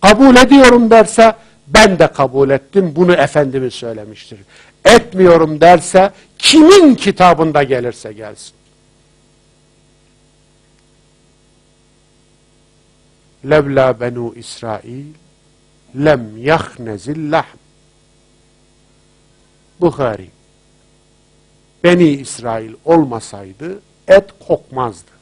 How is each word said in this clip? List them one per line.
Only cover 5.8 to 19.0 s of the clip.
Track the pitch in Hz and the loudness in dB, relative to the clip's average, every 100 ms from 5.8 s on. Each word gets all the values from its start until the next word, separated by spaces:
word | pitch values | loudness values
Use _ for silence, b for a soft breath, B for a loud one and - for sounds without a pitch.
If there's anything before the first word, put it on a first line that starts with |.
| - 190 196 b b _ | 2 0 0 b b _
kimin | - 302 311 403 320 240 | 0 4 6 6 4 2
kitabında | 196 - 180 156 160 147 | -2 0 2 2 -2 -2
gelirse | 139 131 123 110 110 | -4 -4 -6 -12 -18
gelsin. | 107 107 104 - _ _ _ _ _ _ _ _ _ _ _ _ _ _ _ _ _ _ _ _ _ _ _ _ _ _ _ _ _ _ _ _ _ _ _ _ _ _ _ _ _ _ _ _ _ _ _ _ _ 135 | -18 -20 -20 -20 _ _ _ _ _ _ _ _ _ _ _ _ _ _ _ _ _ _ _ _ _ _ _ _ _ _ _ _ _ _ _ _ _ _ _ _ _ _ _ _ _ _ _ _ _ _ _ _ _ -4
"Levla | 151 143 135 131 117 | -2 -2 -2 -2 -2
Benu | 120 123 117 117 | -8 -10 -14 -14
İsrail, | 113 - 117 104 117 123 143 156 _ _ _ _ _ _ _ 131 | -20 -18 -14 -14 -14 -20 -20 -20 _ _ _ _ _ _ _ -6
lem | 147 143 110 107 | -2 -2 -6 -12
yahnezil | 123 160 - - 117 104 123 151 151 | -4 -4 -6 -16 -14 -14 -12 -12 -6
lahm." | 160 - _ _ _ _ _ _ _ _ _ _ _ _ _ _ _ | -6 -8 _ _ _ _ _ _ _ _ _ _ _ _ _ _ _